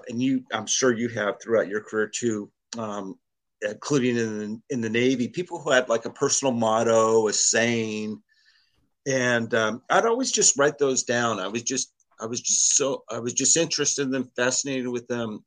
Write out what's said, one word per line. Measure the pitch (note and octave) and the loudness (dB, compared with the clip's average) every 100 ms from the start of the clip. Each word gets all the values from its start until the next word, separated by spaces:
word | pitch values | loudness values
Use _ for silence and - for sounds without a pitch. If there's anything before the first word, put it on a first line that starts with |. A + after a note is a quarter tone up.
| - | -8
and | A#2 | -2
you, | C3 C3 - | 0 0 -2
I'm | A2+ G#2+ | -6 -2
sure | - C3 | 0 2
you | A2 A#2+ | 2 0
have | A2+ G#2 F#2+ | -2 -2 -2
throughout | - A2 F2 | 0 0 2
your | G#2 | -2
career | - A2 G#2+ | -4 -2 -2
too, | - A#2+ G#2+ G2+ _ _ A#2 | -2 -2 -2 -6 _ _ -10
um, | A2 G#2 F#2+ F#2 _ _ _ - | -8 -8 -10 -12 _ _ _ -8
including | G#2+ G#2 - D3 B2 A#2+ | -8 -6 -2 0 2 0
in, | A2+ G#2+ G#2+ A2 - | -2 -4 -6 -8 -8
in | C3 | -4
the | A2+ | -2
Navy, | A2+ B2+ C3 A2+ | 2 2 2 -2
people | D#3+ F3+ E3+ | -6 -8 -6
who | D3+ | 0
had, | C3 B2 | 2 4
like, | A2+ - | 0 -2
a | - | -2
personal | C#3 - C#3 | 0 0 0
motto, | A#2+ A2 A2 A#2 A2+ A2 A2+ G#2+ | 2 2 2 4 4 6 4 4
a | |
saying. | G2 - A2+ A#2 A#2 A2 G#2+ G#2+ G#2 _ _ _ _ _ _ _ _ - | 2 2 2 2 2 -2 -4 -6 -8 _ _ _ _ _ _ _ _ -2
And, | C3 B2 A#2+ A2+ | 0 2 2 2
um, | A#2 A2 A2+ - | 0 0 -2 0
I'd | F3 A3 | 2 2
always | A#3+ C4 | 0 0
just | - - - | 2 2 4
write | C#3+ D3+ | 2 2
those | C#3 B2+ | 0 0
down. | - A#2+ A#2+ G#2 | 0 0 0 0
I | F#2+ | -4
was | A2+ | -6
just, | B2 B2+ - _ _ - | -4 -6 -6 _ _ -12
I | A2+ | -8
was | A#2+ | -6
just | - B2+ - - | -2 0 2 2
so, | C3+ - - | 0 -4 -8
I | A#2+ | -8
was | A#2+ | -6
just | - C3+ D#3+ | 0 2 2
interested | E3 - C#3+ - | 2 0 -2 -2
in | C#3 | -2
them, | C3 B2 - | -2 -4 -2
fascinated | B2 C3 C#3+ C3 B2 | 0 0 -2 -4 -4
with | A#2+ A#2 | -6 -4
them. | A#2+ A2+ G#2+ | -4 -4 -8